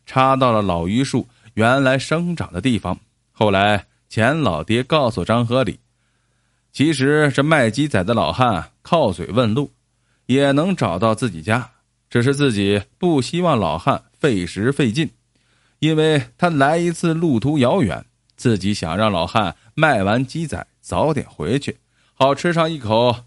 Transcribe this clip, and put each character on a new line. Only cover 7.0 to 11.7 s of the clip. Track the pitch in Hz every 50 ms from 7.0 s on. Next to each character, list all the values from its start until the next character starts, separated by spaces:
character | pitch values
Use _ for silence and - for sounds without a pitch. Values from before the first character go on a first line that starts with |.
| 131 139 151 151 151 143 120
这 | 143 139
卖 | 156 160 147 120 110
鸡 | 104 135 151 147
仔 | - 98 90
的 | 101 117
老 | 110 85 73 92
汉 | - 127 120 101 80 73 - _ _ _
靠 | - 175 165 139 104 87
嘴 | - 80
问 | - 92 123 123 104 110
路， | 143 143 - - _ _ _ _ _ _ _ _ _ _
也 | - 123 139 139 139 139
能 | 147 165 202 185
找 | - 120 95 82 90
到 | 113 113 110
自 | 104 131 113
己 | 85 80 80
家， | 107 110 123 117 -